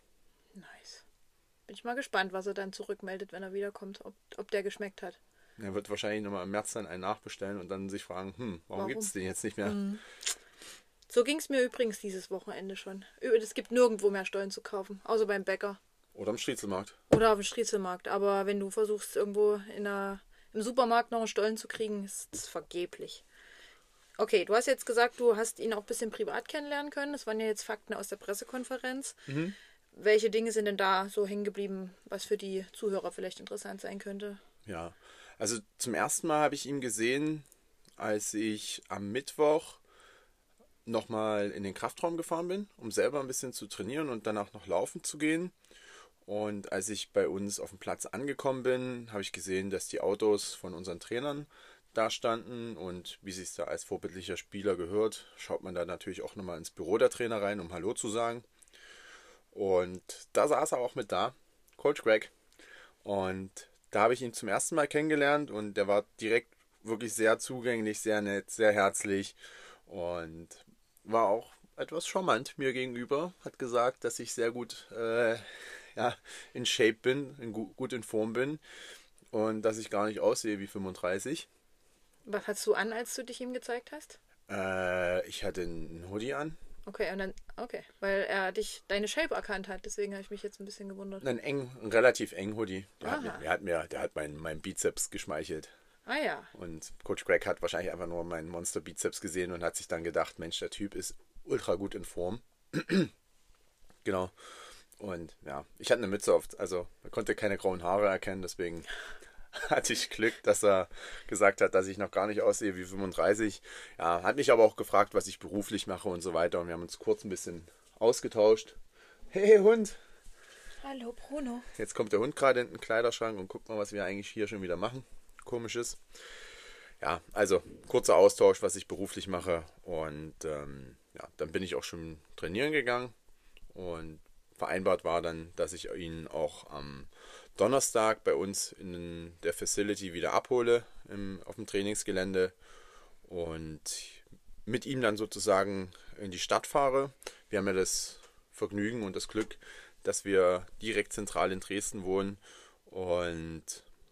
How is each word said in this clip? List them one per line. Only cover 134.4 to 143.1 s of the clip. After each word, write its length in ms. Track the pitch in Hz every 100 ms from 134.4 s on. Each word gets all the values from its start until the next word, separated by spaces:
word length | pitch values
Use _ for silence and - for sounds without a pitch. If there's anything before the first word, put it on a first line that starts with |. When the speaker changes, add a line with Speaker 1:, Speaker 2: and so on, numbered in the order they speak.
| - -
Speaker 2:
vereinbart 480 | - 90 95 90
war 180 | 82 85
dann, 300 | 82 82 82 -
dass 160 | 82
ich 180 | 85 -
ihn 360 | - 85 82 80
auch 400 | 78 76 - -
am 360 | 73 71 69 69 - - - - -
Donnerstag 680 | 101 135 - 117 110 107
bei 100 | -
uns 380 | 71 95 98 -
in 600 | - 92 87 85 85 85 85
der 100 | 85
Facility 580 | - 80 - 101 101 98
wieder 200 | 85 80
abhole, 520 | 98 - 123 117 117 - - -
im, 320 | 101 98 92
auf 100 | -
dem 120 | - 104
Trainingsgelände. 880 | 101 101 107 - 95 95 95 92 - - - - - -